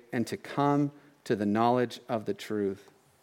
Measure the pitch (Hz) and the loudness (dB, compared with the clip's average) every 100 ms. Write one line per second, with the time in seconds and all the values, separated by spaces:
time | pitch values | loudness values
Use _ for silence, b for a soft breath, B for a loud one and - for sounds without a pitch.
0 | - 127 113 - - - 143 143 143 - | -8 -4 -4 -6 -6 0 2 4 0 -4
1 | b b - 107 104 107 120 123 117 - | b b -4 0 2 4 4 4 0 -4
2 | - 117 104 98 - 107 98 98 - - | -6 -6 -4 -6 -4 -2 -2 -4 -12 -20
3 | _ _ | _ _